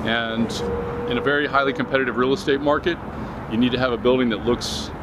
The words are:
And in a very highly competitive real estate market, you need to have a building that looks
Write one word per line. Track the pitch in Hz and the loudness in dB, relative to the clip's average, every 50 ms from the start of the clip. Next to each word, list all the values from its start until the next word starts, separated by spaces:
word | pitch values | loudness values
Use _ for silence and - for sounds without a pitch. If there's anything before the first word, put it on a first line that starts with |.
| 107 | 0
And | 113 117 117 113 113 113 113 117 113 - - - - - - - - - - - - | 0 0 0 0 -2 0 -2 -2 -2 -2 -4 -4 -2 -2 -4 -4 -4 -6 -6 -4 -2
in | 120 123 | -2 0
a | |
very | 131 139 147 143 147 131 | 2 2 2 2 0 2
highly | 127 139 139 139 | 2 2 2 2
competitive | 127 - 127 - 135 131 131 123 107 | 0 -2 -2 0 0 0 0 0 0
real | 117 127 131 135 | 0 2 2 2
estate | 131 - 156 143 135 | 0 2 0 0 2
market, | 147 143 147 151 - 175 170 147 - - - - - - - - - - | 2 2 0 2 0 -2 -2 -2 -6 -10 -10 -10 -10 -10 -10 -10 -8 -4
you | 113 | 0
need | 113 123 123 | 2 2 2
to | 123 123 | 2 2
have | 131 131 | 0 0
a | 117 110 | 0 2
building | 104 123 127 127 127 117 | 4 4 4 6 4 2
that | 110 98 98 | 0 0 0
looks | 117 120 117 - - - - - - - - | 0 0 0 -2 -6 -6 -6 -8 -8 -10 -12